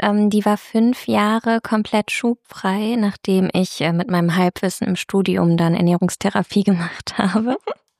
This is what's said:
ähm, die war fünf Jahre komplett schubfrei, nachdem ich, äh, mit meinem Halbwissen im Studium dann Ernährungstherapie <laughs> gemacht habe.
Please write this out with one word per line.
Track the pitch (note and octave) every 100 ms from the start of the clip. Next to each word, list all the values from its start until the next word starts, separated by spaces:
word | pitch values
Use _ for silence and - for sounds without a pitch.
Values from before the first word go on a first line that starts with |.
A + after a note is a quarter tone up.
ähm, | G#3 G#3 G#3
die | G#3
war | G#3 G#3
fünf | - A3+ A#3 B3 -
Jahre | A3 G#3 A3+ A3+ A3+
komplett | - G#3+ G#3 G#3+ -
schubfrei, | - A#3+ A#3 _ - F#3+ G3 G#3+ A#3+
nachdem | G#3 - - F#3+ F#3
ich, | F#3 F#3 -
äh, | D3+
mit | E3+ -
meinem | F3+ E3+
Halbwissen | F3 F3+ - F#3+ - -
im | F3+
Studium | - G3 F#3 F#3 E3+ E3+
dann | E3
Ernährungstherapie | E3+ F3 F3 F3+ - G3+ G#3 F3 G#3
<laughs> |
gemacht | G3+ F3+ E3+ - - -
habe. | G3 G#3+ A#3 C#4+ - - _